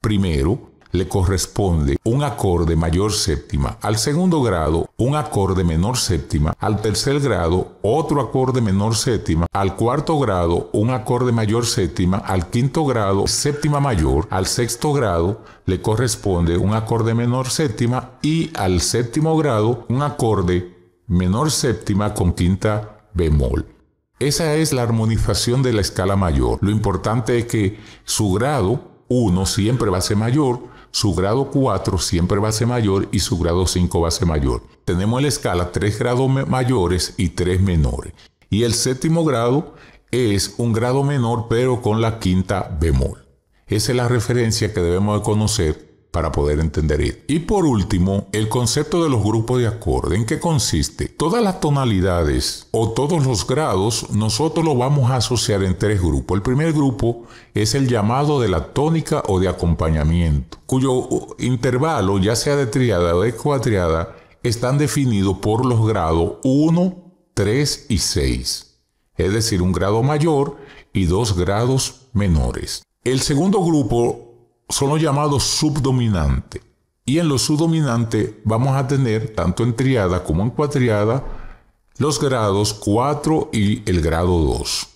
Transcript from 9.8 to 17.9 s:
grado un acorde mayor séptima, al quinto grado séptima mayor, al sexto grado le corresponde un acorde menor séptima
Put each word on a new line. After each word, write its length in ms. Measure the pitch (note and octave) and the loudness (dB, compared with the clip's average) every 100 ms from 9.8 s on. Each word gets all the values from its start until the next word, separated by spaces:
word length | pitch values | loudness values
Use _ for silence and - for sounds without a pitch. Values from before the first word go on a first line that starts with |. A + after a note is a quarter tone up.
| A2+ C3+ D3 D#3+ | 0 0 -2 0
grado 520 | C3 F#2 F2 F2 - | 0 0 2 0 0
un 160 | - G#2+ | 0 0
acorde 420 | B2+ A2 B2 B2+ | 0 -2 0 2
mayor 360 | A#2 G#2+ A2 A#2 | 0 2 0 0
séptima, 500 | - F2 - F2 F#2+ | -2 -2 0 0 0
al 320 | - F#2+ E2+ | -2 -4 -2
quinto 380 | A#2+ C3+ C3+ D3+ | 0 0 0 0
grado 400 | A#2 G2+ G2 G2 | 0 0 0 0
séptima 540 | - D3 C#3+ D3+ D3 | -2 -2 -2 -2 0
mayor, 480 | C#3 G#2 D2 C3+ - | 0 0 2 0 0
al 160 | F#2+ F#2+ | -2 -2
sexto 480 | - A#2+ - D#3 | -2 -2 -2 -2
grado 480 | C#3+ A2+ E2+ E2+ G#2+ - - - | 0 0 0 0 -2 -10 -12 -4
le 160 | F#2 | -2
corresponde 720 | - A2 A2+ - G#2 F2+ E2 F2 | 0 0 -2 -2 -2 0 2 2
un 160 | G2 | 0
acorde 400 | A2 A2 A#2 A2 | -2 -2 -2 0
menor 380 | A2+ A#2+ B2 B2+ | 0 0 -2 -2
séptima 640 | - D#3 G#2 A#2+ | -2 -2 0 -2